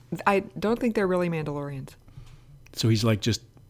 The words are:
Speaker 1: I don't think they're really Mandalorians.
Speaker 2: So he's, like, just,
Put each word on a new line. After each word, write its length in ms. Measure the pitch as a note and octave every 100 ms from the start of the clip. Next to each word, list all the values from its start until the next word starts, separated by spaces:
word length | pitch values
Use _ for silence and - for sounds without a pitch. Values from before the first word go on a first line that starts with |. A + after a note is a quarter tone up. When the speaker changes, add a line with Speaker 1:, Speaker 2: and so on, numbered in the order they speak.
| - E3+ -
Speaker 1:
I 140 | G3 G3 -
don't 200 | G3 A#3
think 160 | B3
they're 120 | A3 F#3+
really 240 | F3+ F3
Mandalorians. 600 | E3 D3+ C#3+ C#3+ C#3 C#3 - - - - - - - -
Speaker 2:
So 140 | - A2+
he's, 120 | A2+
like, 160 | A2+ G#2+
just, 180 | A#2 G#2+ - -